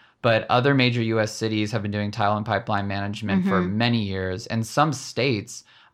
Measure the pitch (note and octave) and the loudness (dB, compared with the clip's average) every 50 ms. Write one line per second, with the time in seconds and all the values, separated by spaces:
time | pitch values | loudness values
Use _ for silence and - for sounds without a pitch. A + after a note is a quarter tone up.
0 | _ _ _ _ - A#2 A2 G#2+ - - A#2+ B2 B2 C#3+ C#3 C3 B2 B2 A#2+ A#2+ | _ _ _ _ 2 2 4 2 2 2 2 4 4 4 4 4 4 4 2 2
1 | A2+ A2+ A2+ A2 G#2+ A2 - - A2+ A2 A2 G#2+ G#2+ G#2 A#2+ G#2+ G2+ G2+ G2+ G#2 | 0 0 2 0 0 0 -2 -4 -2 0 0 0 0 0 -2 -4 -4 -2 -2 -2
2 | G#2 G#2 G#2 A2 G#2 G2+ G#2+ G#2 A2 A#2 G#2 G2 - - G#2+ G2+ G2 G2+ G2 G2+ | -2 -2 -2 0 2 2 2 0 0 0 -2 -2 0 -2 -2 -2 -2 -2 -4 -4
3 | G2+ G2+ G#2 - G#2+ G2+ G2 F#2+ F2+ G2 G2 F#2 F2+ F#2 G2+ A2 A#2 A#2+ A#2+ A2+ | -4 -6 -6 -6 -2 0 0 2 2 2 2 2 0 0 0 0 2 2 2 0
4 | G#2 G2 F#2+ F#2+ F#2 F#2 F#2 G2+ - - A2+ A2+ A2+ - - C#3+ D3+ D#3+ C3 - | 0 -2 -4 -4 -4 -4 -6 -6 -6 -4 -4 -4 -4 -2 0 0 0 2 0 -4
5 | - - - A2+ C3 C#3 A2+ G2+ F2 - - - - _ - - - _ | -8 -6 -4 -2 0 0 0 -2 -4 -8 -14 -18 -20 _ -20 -20 -20 _